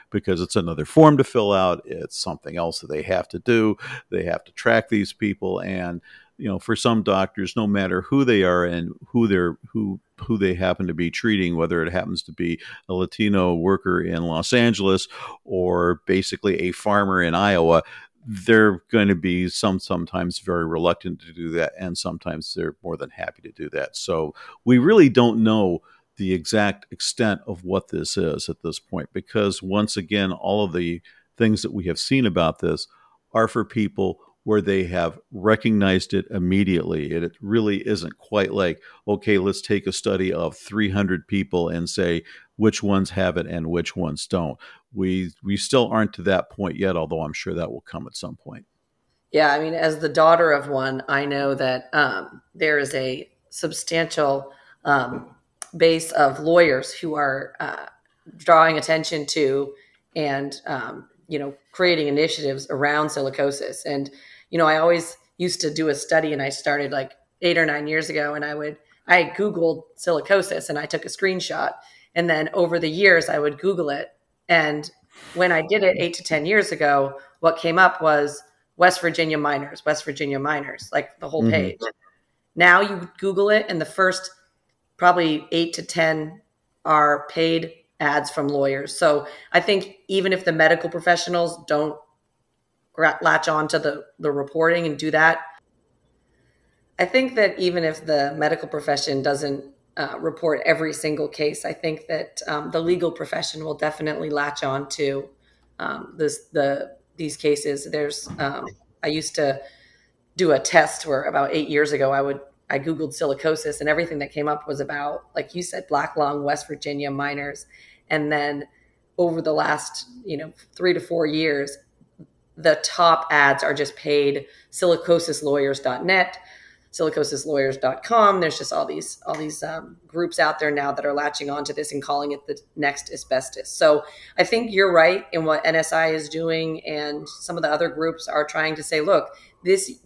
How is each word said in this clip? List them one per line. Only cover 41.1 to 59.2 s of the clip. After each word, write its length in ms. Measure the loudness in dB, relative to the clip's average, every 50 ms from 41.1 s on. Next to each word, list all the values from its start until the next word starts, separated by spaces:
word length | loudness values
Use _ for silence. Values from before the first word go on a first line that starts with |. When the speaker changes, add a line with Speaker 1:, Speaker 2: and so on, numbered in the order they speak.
| -2 -4 -4
Speaker 1:
people 420 | -4 -2 -2 -2 0 0 0 0 0
and 200 | -2 -4 -6 -4
say 320 | -2 -2 0 0 0 -2 -4 -10 -20 -20 -20 _ _
which 260 | 2 2 2 4 2 0
ones 260 | 2 2 2 0 0
have 260 | -2 0 0 0 0
it 120 | -2 -4
and 240 | -4 -6 -6 -4 -2
which 240 | -2 -2 -2 -4 -4
ones 320 | -4 -4 -4 -4 -8 -6
don't. 320 | -4 -4 -2 -2 -4 -6 -10 -16 -20 -20 _ _ _ -6
We, 380 | -4 -2 0 0 -2 -4 -6 -8 _
we 160 | -6 -4 -4
still 320 | -4 -2 2 2 2 4 4
aren't 220 | 2 0 0 0 -4
to 80 | -4
that 300 | -2 0 0 0 0 -4
point 260 | -8 -6 -6 -6 -2
yet, 180 | -2 -2 0 0
although 260 | -2 -2 -2 -4 -6
I'm 120 | -6 -6 -8
sure 220 | -8 -8 -6 -6
that 160 | -6 -6 -6
will 100 | -8 -12
come 240 | -14 -14 -14 -14 -14
at 100 | -14 -14
some 200 | -14 -14 -14 -14
point. 320 | -16 _ -18 -18 -18 -20 _ _ _ _ _ _ _ _ _ _ _ _ _
Speaker 2:
Yeah, 200 | 2 2 4 4
I 60 | 2
mean, 160 | 0 -2 -4 -2
as 240 | 0 0 0 0
the 120 | -2 -4 -2
daughter 420 | 2 4 6 6 6 6 4 2
of 180 | 2 0 0 -4
one, 320 | -4 -2 -2 -2 -4 -6 -4 -2
I 160 | -2 -2 0
know 300 | -2 -2 0 0 0 0
that, 340 | 0 -2 -2 -2 -4 -6 -2
um, 520 | 0 2 2 2 0 -4 -8 -10 -16 -20 _ _ _
there 240 | -2 0 2 2
is 160 | 2 0 -2 -2
a 340 | -4 -2 -4 -4 -6 -10 -16 _ _ _ _
substantial, 1000 | -8 -6 -6 -6 -6 -8 -6 -2 -2 -2 -2 0 0 0 0 0 0 -2 -4 -10 -18 _ _ _ -20 _ 0
um, 460 | 2 2 2 2 -2 -6 -10 -12 -16 _ _ _ _ _ _ -18 -16 0
base 360 | 4 4 4 4 2 -2 -2
of 280 | 2 4 4 4 2 0
lawyers 540 | 0 4 6 8 8 6 4 0 -2 -6 -10
who 220 | -8 -8 -6 -2
are, 380 | -2 -2 -2 -2 -4 -8 -10 -10 -10
uh, 280 | -8 -8 -8 -10 -14 -16 -20 _ _ _ _ _ _ -20 -20
drawing 400 | -4 4 6 8 8 8 6 4
attention 480 | 0 0 0 0 0 0 -4 -4 -4